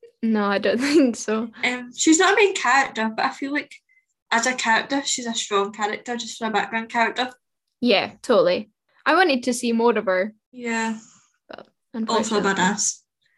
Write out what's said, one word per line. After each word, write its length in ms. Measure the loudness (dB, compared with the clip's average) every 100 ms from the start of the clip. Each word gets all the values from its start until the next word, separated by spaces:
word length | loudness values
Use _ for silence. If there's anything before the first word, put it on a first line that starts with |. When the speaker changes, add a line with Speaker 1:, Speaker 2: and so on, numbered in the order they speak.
| -20 _
Speaker 1:
No, 220 | 0 0
I 140 | 2 0
don't 200 | 0 0
<laughs> 0 |
think 380 | 2 4 4 2
so. 320 | -4 -4 -4 -4
Speaker 2:
Um, 260 | -4 -4 -8 -2
she's 240 | 4 4
not 140 | 6
a 20 | 4
main 180 | 4
character, 560 | 2 2 2 2 -2 -4 -2
but 80 | -4
I 40 |
feel 220 | -4 -6
like 200 | -6 -6 -16 _ _ _ _ _
as 120 | -2
a 100 | 0
character, 460 | -2 0 0 0 -4
she's 200 | -2 -4 -4
a 60 |
strong 380 | -6 -2 -2 -2
character, 440 | -4 -6 -6 -8 -10
just 200 | -10 -8
for 100 | -2
a 20 |
background 380 | 0 0 -4 -4
character. 420 | 0 0 0 -6 -6 _ _ _ _
Speaker 1:
Yeah, 300 | 2 2 2 -8
totally. 480 | 0 4 4 2 -4 _ _ _ 0
I 80 |
wanted 300 | 4 4 2
to 100 | 0
see 160 | -2 -2
more 260 | 2 2 2
of 100 | 0
her. 280 | -2 -2 -8 _
Speaker 2:
Yeah. 480 | -12 -6 -4 -4 -6 -12 _ _ _ _
Speaker 1:
But 200 | -20 -20
Speaker 2:
Also 260 | _ _
a 40 | -10 -2 -2 0 0
Speaker 1:
unfortunately. 100 | 0
Speaker 2:
badass. 480 | 0 0 0 -4 -6 _ _ _